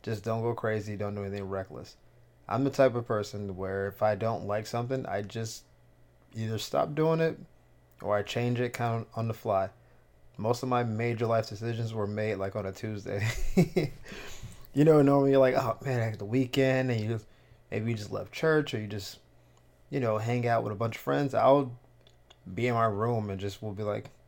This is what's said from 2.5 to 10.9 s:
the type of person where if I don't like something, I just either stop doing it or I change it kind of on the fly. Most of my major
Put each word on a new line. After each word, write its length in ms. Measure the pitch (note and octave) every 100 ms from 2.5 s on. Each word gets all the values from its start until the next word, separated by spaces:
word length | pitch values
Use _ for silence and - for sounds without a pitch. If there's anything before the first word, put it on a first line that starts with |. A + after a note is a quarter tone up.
| A#2 C#3
the 40 |
type 240 | B2+ C3
of 140 | A#2+ A#2+
person 480 | G#2+ G2+ G#2 G2+ F#2
where 320 | F#2+ G2 G2
if 160 | F#2+
I 120 | G#2+ G2+
don't 300 | A2+ A2 G2+
like 220 | G#2+ A2
something, 380 | A#2 B2 C3+ -
I 140 | F#2+
just 400 | G2+ A2+ A2+ - - _ _ _ - _ - A2+
either 240 | A2 A2
stop 340 | - C#3 D3
doing 260 | D3 D#3+ D#3+
it 200 | E3 - - _ _ _ _ _
or 160 | F#2+ G#2
I 40 |
change 380 | G2+ A#2+ B2 A#2+
it 140 | A#2+
kind 280 | - A#2+ A2+
of 60 | A2 -
on 140 | A#2
the 40 |
fly. 360 | G#2+ A2+ F#2+ G2 - - - _ - - -
Most 240 | G#2+ A#2+
of 80 | B2+
my 140 | B2
major 420 | A#2